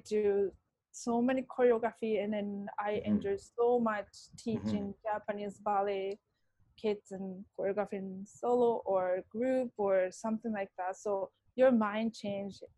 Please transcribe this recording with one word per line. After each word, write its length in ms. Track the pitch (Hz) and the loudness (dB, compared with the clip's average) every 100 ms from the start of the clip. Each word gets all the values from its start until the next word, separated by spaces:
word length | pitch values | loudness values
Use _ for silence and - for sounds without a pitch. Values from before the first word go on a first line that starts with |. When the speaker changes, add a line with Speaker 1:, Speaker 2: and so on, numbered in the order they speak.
| - | 0
Speaker 1:
do 420 | 214 208 202 196 - _ _ _ | 2 2 2 0 -4 _ _ _
so 280 | - 240 233 | -10 -2 2
many 220 | 247 262 | 2 0
choreography, 800 | 254 - 247 226 233 - 226 208 | -2 4 4 4 0 -4 -2 0
and 80 | 208 | 0
then 360 | 214 202 202 202 - | -2 -4 -6 -8 -6
I 140 | 415 | -4
Speaker 2:
Mm-hmm. 180 | 214 - | -2 2
Speaker 1:
enjoy 260 | 208 392 392 | 0 2 -4
so 420 | - - 466 247 | -6 0 4 4
much 260 | 226 208 202 | 2 -2 -6
Speaker 2:
Mm-hmm. 220 | - - - | -16 -20 -10
Speaker 1:
teaching 560 | 233 214 202 208 202 202 | -6 -4 -2 -2 -4 -8
Japanese 540 | 220 208 208 208 202 196 | -6 -4 -4 -6 -6 -6
ballet 600 | 208 202 202 196 196 208 _ _ _ _ _ - | 0 0 2 -2 -4 -6 _ _ _ _ _ -4
kids 300 | 220 208 - | -2 -2 -6
and 320 | 190 190 185 208 - | -10 -8 -10 -14 -6
choreographing 680 | 196 202 196 202 190 190 202 | -2 -2 -4 -6 -8 -10 -12
solo 540 | - 233 247 233 226 - | -6 0 4 4 2 0
or 360 | 190 185 185 - | 0 2 -2 -4
group 440 | 214 254 262 247 - | -4 0 0 0 -2
or 320 | 202 190 185 | 2 4 2
something 420 | - 220 220 233 | -2 -4 -4 -4
like 180 | 208 196 - | -4 -6 -6
that. 180 | 180 196 | -6 -4
So 340 | 214 196 185 _ _ - | -2 -2 -4 _ _ 4
your 160 | 262 | 6
mind 420 | 240 214 214 226 | 6 2 0 -4
change 460 | - 208 202 202 190 - | -4 -8 -6 -8 -12 -20